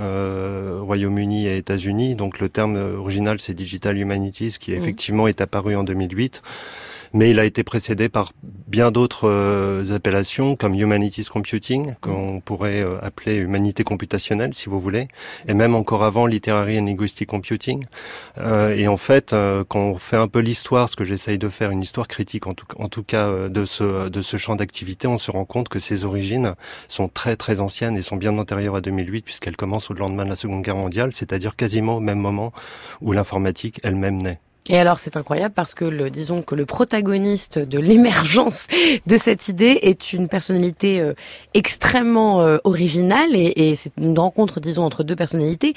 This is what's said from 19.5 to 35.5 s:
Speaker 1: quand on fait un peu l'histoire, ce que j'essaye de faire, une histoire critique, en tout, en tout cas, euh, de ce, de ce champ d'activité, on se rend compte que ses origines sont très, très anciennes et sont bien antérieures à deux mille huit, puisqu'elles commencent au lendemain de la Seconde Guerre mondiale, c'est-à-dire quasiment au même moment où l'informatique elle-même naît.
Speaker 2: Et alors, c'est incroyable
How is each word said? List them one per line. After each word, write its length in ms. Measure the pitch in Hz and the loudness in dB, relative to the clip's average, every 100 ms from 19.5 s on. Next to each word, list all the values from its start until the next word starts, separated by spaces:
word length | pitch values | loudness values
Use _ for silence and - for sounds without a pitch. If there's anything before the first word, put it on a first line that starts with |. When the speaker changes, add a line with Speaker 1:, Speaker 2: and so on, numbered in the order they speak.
| 98 95 | 0 -2
Speaker 1:
quand 120 | 104 | 0
on 160 | 101 | 0
fait 220 | 92 - 113 | -2 0 2
un 100 | 110 | 2
peu 140 | 120 | 2
l'histoire, 480 | 117 117 - 123 120 | 2 0 0 2 2
ce 80 | - | -2
que 80 | |
j'essaye 340 | 95 98 - 101 | -4 -4 -2 -2
de 100 | 104 | -4
faire, 220 | - 107 | -2 -2
une 100 | 95 | -2
histoire 280 | 95 - 113 | -4 -6 -6
critique, 400 | - 101 110 - | -6 -6 -8 -8
en 60 | |
tout, 120 | 92 - - | -10 -12 -10
en 120 | 104 | -8
tout 160 | - | -8
cas, 240 | 101 110 104 | -2 0 0
euh, 200 | 95 95 | 0 -2
de 160 | 95 | -2
ce, 440 | 98 - 104 95 95 | -2 -2 -2 -2 -4
de 120 | 101 | -6
ce 160 | 95 101 | -6 -6
champ 200 | - 104 | -4 -4
d'activité, 500 | 101 - 92 92 135 | -4 -6 -12 -4 -2
on 100 | 117 | -2
se 140 | - | -2
rend 140 | 95 | -6
compte 240 | 95 120 123 | -4 -4 -4
que 100 | 98 | -6
ses 260 | - 101 | -4 -4
origines 500 | 98 101 98 120 117 87 - - - | -2 -4 -2 -2 -2 -4 -12 -20 -10
sont 200 | - 95 | -6 -4
très, 280 | - - 147 | -4 -4 -2
très 240 | - 101 | 0 -2
anciennes 360 | 98 - 117 104 | -2 -2 -2 -2
et 60 | |
sont 140 | 90 98 | -4 -2
bien 200 | 104 107 | 0 0
antérieures 380 | 104 101 101 | -2 -4 -2
à 60 | 98 | -2
deux 100 | 92 | -2
mille 200 | 95 90 | -2 -2
huit, 120 | 110 | -6
puisqu'elles 320 | - - 95 82 | -8 -10 -8 -6
commencent 340 | 98 107 - | -4 -4 -4
au 40 | |
lendemain 300 | 95 98 98 | -6 -4 -4
de 60 | 98 | -4
la 60 | 95 | -4
Seconde 260 | 107 95 | -6 -4
Guerre 140 | 95 98 | -4 -4
mondiale, 360 | 95 90 127 | -4 -2 -2
c'est-à-dire 420 | - - 95 107 | -4 -6 -4 -4
quasiment 420 | - 117 107 110 117 | -2 -2 0 0 0
au 40 | |
même 180 | 107 101 | 0 0
moment 340 | 101 101 113 - - - - - | -2 -2 -4 -10 -18 -18 -18 -8
où 120 | 110 | -2
l'informatique 680 | 101 98 98 95 90 113 - | 0 0 0 -2 -2 -8 -6
elle-même 360 | 107 98 98 95 | -4 -2 0 -2
naît. 200 | 92 85 _ _ - | -4 -6 _ _ 0
Speaker 2:
Et 120 | 180 | 4
alors, 180 | 175 170 | 4 2
c'est 180 | - 151 | -2 -8
incroyable 380 | 143 151 208 | -4 -2 -2